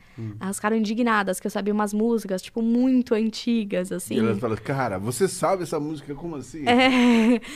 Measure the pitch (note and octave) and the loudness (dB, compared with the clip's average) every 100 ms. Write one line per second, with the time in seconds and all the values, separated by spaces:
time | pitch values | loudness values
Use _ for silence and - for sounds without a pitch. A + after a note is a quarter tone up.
0 | - - A2+ G#2+ F#3+ G3 G#3+ A3+ G#3 A3+ | -14 -10 -10 -6 -6 -4 0 0 0 0
1 | A#3+ G#3+ G3 F#3 G#3+ G3+ G3 G#3 G#3 G#3 | 0 2 0 -4 -4 -4 -2 0 0 0
2 | A3+ A3+ G3+ F#3 - A#3+ A3+ A#3+ C4 B3+ | 2 0 -2 -6 -6 -2 0 2 4 2
3 | A#3+ G#3+ A3 - A#3+ A#3 G3+ F#3 F#3 F3+ | 2 0 0 -2 0 0 0 -4 -4 -6
4 | - A3 A3 - A#2+ A2 - C3+ B2 F#2+ | -4 0 0 0 -2 -4 -2 -2 -2 -2
5 | G#2+ A#2+ F#3+ - D#3+ F#3+ D#3+ D#3+ D3 D#3 | -4 0 -2 0 0 0 -2 -4 -4 -8
6 | C3+ C#3+ E3+ D3 B2 D#3+ D3+ B3 B3+ B3+ | -10 -10 -10 -10 -12 -6 2 4 4 6
7 | A#3+ A#3 A3 A#3 - | 6 6 4 2 -2